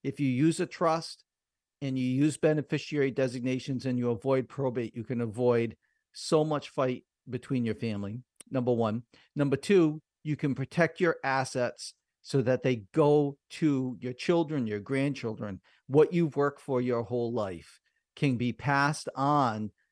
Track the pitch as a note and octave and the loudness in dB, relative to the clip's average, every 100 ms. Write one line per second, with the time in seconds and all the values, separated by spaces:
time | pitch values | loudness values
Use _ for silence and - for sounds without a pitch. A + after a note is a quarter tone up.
0 | C3+ C3 C#3 B2+ D#3+ D#3+ F3 - E3 E3 | -8 -2 0 2 2 2 -6 0 0 0
1 | D#3+ - _ _ _ _ _ _ C#3 C3 | -4 -16 _ _ _ _ _ _ -6 -2
2 | B2+ B2+ D3+ - D#3 D3+ - D3+ - D3 | 0 2 2 2 2 2 -2 -6 -4 0
3 | C#3 C3 C3 B2 B2 B2+ C3 B2+ C3 B2 | 0 0 -2 -2 -4 -4 -4 -4 -2 -2
4 | A#2+ A2+ C3+ C3+ A2+ - C3+ A#2+ A2+ B2 | -2 -2 0 0 0 -4 -4 -2 -6 -8
5 | A2 A#2+ A#2 G#2 B2 A#2+ A#2 - _ _ | -6 -4 -4 0 2 4 0 -6 _ _
6 | _ - - D#3+ D#3 D3 - - C3 B2+ | _ -14 2 2 4 -2 -4 -2 0 -2
7 | _ _ - B2 - C3 A2+ G#2 A#2 G#2 | _ _ -10 -10 -4 -2 0 -2 -4 -4
8 | G2+ A#2 - _ - C3+ B2 A#2+ A2 A2+ | -6 -10 -14 _ -6 -2 2 2 2 -2
9 | - - _ - C#3+ C3+ - G3 D#3+ D3+ | -8 -20 _ -2 0 0 4 6 6 0
10 | _ _ D3+ C#3+ D3+ B2+ C3+ - E3 - | _ _ -6 -2 -2 -2 -4 0 0 2
11 | F3 D#3+ C3+ C3+ C3+ C3 B2 - - _ | 0 0 0 0 0 -2 -2 -4 -18 _
12 | _ _ - C#3 A#2+ B2+ C3 A#2+ G2 D#3 | _ _ -2 0 2 2 0 -2 -2 2
13 | D3 D3 C#3+ C#3 _ - D#3 C3+ C3 A#2+ | 4 4 2 -4 _ -2 0 2 -2 -6
14 | B2 B2 - E3+ D#3 D3+ A2+ G#2 G2+ C3+ | -8 -4 2 2 2 -2 -2 -4 -2 -2
15 | C#3+ C3+ A#2 A2 G#2+ F#2 _ _ - C#3 | 0 -2 -6 -6 -8 -10 _ _ 2 4
16 | D#3 F3 E3 C#3 C#3+ C#3+ - B2+ B2 A#2 | 4 4 0 2 -2 -2 -4 -2 0 -2
17 | A2 B2 A#2 A#2 G2+ E2+ - - _ _ | -2 -2 -2 -2 -4 -6 -16 -20 _ _
18 | _ - C#3+ A#2+ B2 A#2 C#3+ C#3 C#3+ D#3 | _ -2 0 0 -2 -2 0 2 2 -2
19 | - - C#3 D3 B2+ G#2+ G#2+ _ _ | -8 -2 2 2 2 0 -8 _ _